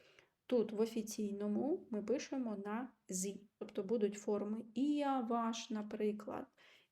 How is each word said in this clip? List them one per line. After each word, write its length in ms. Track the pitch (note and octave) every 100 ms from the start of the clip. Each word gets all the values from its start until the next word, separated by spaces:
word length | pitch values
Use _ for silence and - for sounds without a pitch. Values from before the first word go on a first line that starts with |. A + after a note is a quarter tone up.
| - - - _ -
Тут 260 | B3 G#3+
в 80 | G#3
офіційному 1040 | A3+ A3+ G#3+ - G#3 G3+ G#3 G#3 B3+ F#4+ -
ми 120 | G#3+
пишемо 540 | G#3+ B3+ - C4+ A#3 G3+
на 240 | G3+ G#3+ B3+ - -
"sie", 320 | F#3 F#3+ G3 - -
тобто 240 | G#3 -
будуть 320 | F#3+ A3+ G#3
форми 500 | G3+ - G#3 G#3 A3 A#3+ A3+
"ihr", 500 | C#4+ D4 C#4 C4+ A3+
"ваш", 440 | A#3 A3+ A3+ -
наприклад, 760 | G#3+ G#3 G#3+ G#3+ G#3 - - C#4 _ - - _